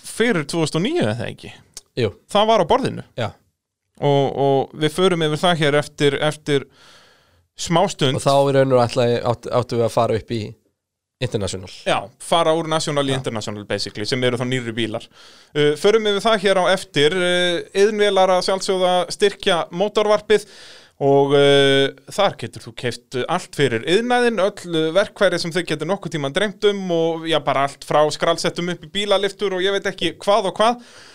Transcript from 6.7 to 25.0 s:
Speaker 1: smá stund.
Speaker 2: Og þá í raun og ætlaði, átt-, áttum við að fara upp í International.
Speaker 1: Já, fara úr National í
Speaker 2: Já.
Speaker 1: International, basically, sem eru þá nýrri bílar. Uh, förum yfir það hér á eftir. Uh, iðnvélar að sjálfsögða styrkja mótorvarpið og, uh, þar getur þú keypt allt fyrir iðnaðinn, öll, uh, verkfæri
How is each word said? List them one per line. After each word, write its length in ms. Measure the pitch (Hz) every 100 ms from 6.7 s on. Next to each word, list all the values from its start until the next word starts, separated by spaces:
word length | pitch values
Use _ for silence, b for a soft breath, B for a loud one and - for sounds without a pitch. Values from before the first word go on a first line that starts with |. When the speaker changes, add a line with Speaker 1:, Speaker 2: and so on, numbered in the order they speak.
| b b b b b b b b -
Speaker 1:
smá 260 | - 165 196
stund. 340 | - 139 131
Speaker 2:
Og 80 | 139
þá 80 | 139
í 160 | 139 135
raun 160 | 135 127
og 80 |
ætlaði, 340 | 120 131 120 120
átt-, 240 | - 113 - 123
áttum 240 | 123 120
við 80 | 113
að 80 | -
fara 240 | 113 110
upp 160 | - 117
í 80 | 110 113 _ _ _ _ _ _
International. 480 | 123 110 95 92 - - -
Speaker 1:
Já, 80 | 131 101 -
fara 340 | - 170 165
úr 160 | 160 156
National 380 | 160 165 143 139
í 60 |
Speaker 2:
Já. 20 | 131
Speaker 1:
International, 460 | 135 113 113 104
basically, 400 | 101 101 101 107
sem 160 | 104 127 127
eru 80 | 120
þá 80 | 123
nýrri 240 | 131 117 113
bílar. 300 | 110 113 - B B B B 151
Uh, 160 | 147 147
förum 300 | 202 220 214
yfir 80 | 202 220
það 160 | 220
hér 160 | 196 190
á 40 | 175
eftir. 420 | 185 - 147 147 185
Uh, 460 | 180 180 180 170 -
iðnvélar 640 | 196 208 208 208 190 190 185
að 80 |
sjálfsögða 480 | 180 190 - 190 180 180 170 -
styrkja 460 | 202 - 196 170 -
mótorvarpið 760 | 170 208 220 214 208 208 208 - B B B B -
og, 340 | 139 139 139
uh, 560 | 143 143 139 139 135 139 - -
þar 240 | - 196 -
getur 240 | 113 - -
þú 80 | -
keypt 380 | 123 117 _ 127
allt 320 | 127 170 - -
fyrir 320 | 135 113 135
iðnaðinn, 560 | 190 240 247 240 214
öll, 160 | 196 196 175 160
uh, 160 | 160
verkfæri 400 | 170